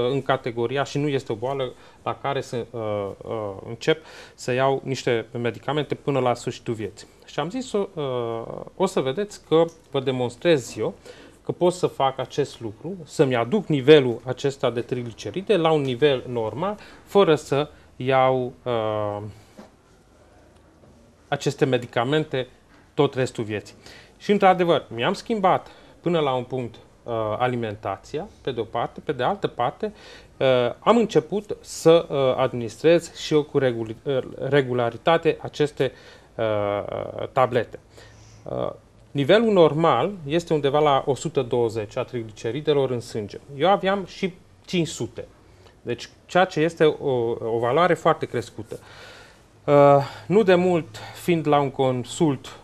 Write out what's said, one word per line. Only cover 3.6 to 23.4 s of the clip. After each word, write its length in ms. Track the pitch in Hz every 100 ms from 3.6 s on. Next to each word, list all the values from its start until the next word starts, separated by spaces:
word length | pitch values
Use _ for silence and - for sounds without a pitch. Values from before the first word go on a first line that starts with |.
| -
încep 380 | 117 - 156 - - - -
să 160 | -
iau 300 | 127 135 135
niște 420 | 135 131 - 117 110 117
medicamente 540 | 120 110 - 147 143 127
până 240 | - 139
la 140 | 127
sfârșitul 400 | 117 - 117 -
vieții.” 340 | 110 101 - - _ -
Și 140 | -
am 100 | 151
zis: 220 | 247 254
„O, 160 | 208 196
uh, 500 | 165 143 123 117 113 117 - - -
o 100 | 185
să 140 | -
vedeți 460 | 131 135 104 - -
că 180 | 156 165 - _
vă 80 | 139
demonstrez 800 | 131 127 123 - 175 156 117 -
eu 160 | 123 190 - - - -
că 100 | -
pot 200 | 131 175
să 140 | 175 147
fac 320 | - 135 131
acest 420 | 123 - 135 -
lucru, 340 | 113 101 160 190
să-mi 320 | 147 - 143 123
aduc 300 | 117 214 170
nivelul 560 | 151 127 156 127 117 127
acesta 440 | 123 139 131 127
de 120 | 117
trigliceride 760 | 113 131 120 107 107 110 196 202
la 160 | 160
un 100 | 156
nivel 420 | 135 120 147 131 127
normal, 500 | 120 110 - 185 208 - -
fără 320 | - 202 185 151
să 340 | - 139 147 - - -
iau, 580 | 127 131 131 131 123 -
uh, 580 | - 117 110 107 104 104 107 104 - - - _ _ _ _ _ _ _ _ _ _ _ - - _ _ -
aceste 380 | 143 - - 139
medicamente 840 | 127 117 - 120 151 156 135 120 - _ - _
tot 200 | - 143
restul 300 | 131 127 -